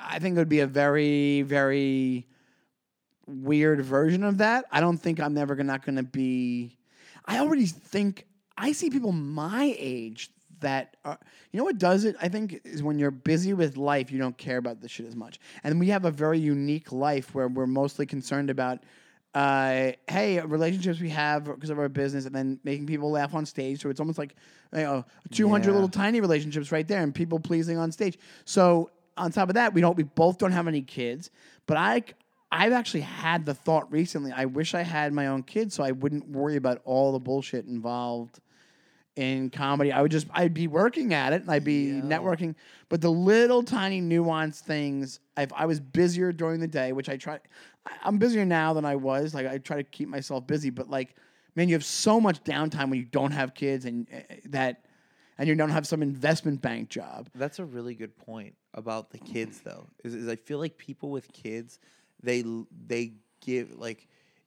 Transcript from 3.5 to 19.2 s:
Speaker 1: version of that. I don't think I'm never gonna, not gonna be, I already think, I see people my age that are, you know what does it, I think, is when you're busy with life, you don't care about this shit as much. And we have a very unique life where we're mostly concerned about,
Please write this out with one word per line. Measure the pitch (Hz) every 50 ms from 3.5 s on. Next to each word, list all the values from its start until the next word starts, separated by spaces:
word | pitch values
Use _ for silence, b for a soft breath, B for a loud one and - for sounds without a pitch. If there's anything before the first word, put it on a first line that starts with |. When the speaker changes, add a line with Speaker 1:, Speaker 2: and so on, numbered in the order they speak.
| 151 147 151 156 151 143 135
Speaker 1:
version | 131 131 139 151 160 175 185 202
of | 208 202 190
that. | 214 220 233 254 262 - -
I | 147
don't | 165 175 170 160
think | - 170 165 160
I'm | 151 147 147
never | 147 143 139 143
gonna, | 135 143 139
not | 135 131 -
gonna | 143 135 131 127
be, | 127 - 135 131 127 127 127 123 123 123 120 120 120 - _ _ B B B B B B B B
I | - 208 254
already | 285 302 320 277 226
think, | 170 160 - - - - 202 202 202 196 - - _ _ _ _ _ _
I | - 202 277 294
see | - 359 311
people | 254 277 240 208 180
my | 160 147 139 151 147 151 170 208 247 285 294 240 -
age | 143 135 127 120 113 113 110 - - - _ _ _ _ - -
that | 147 139 135 135 127 - _ _ -
are, | 240 240 - _ b b b b b b
you | 202
know | 269
what | 392 277 190
does | 185 175 185 196 208
it, | 214 - -
I | - 180
think, | 185 214 220 196 170 - -
is | - 165 151 143
when | 151 151 147
you're | 143 143
busy | 139 127 - 147 160 160 180 190 196
with | 180 165 147 131
life, | 135 139 143 147 139 127 127 135
you | 131
don't | 131 127 120 -
care | - 131 127 127
about | 120 120 117 110
this | 113 117
shit | - - 117
as | 113 117
much. | 120 107 - - - B B B B B
And | 147 156 170
we | 180 190
have | 202 196 185
a | 170
very | 151 139 151 156 165 165
unique | 156 147 143 139 139 143 151 160 - - 131
life | 127 139 147 147 135 131 - -
where | 139 131 127
we're | 127 131 131
mostly | 127 131 135 139 139 - - 147
concerned | 139 - 139 127 - 139 139 143 139
about, | 131 135 127 127 127 123 - b b b b b b b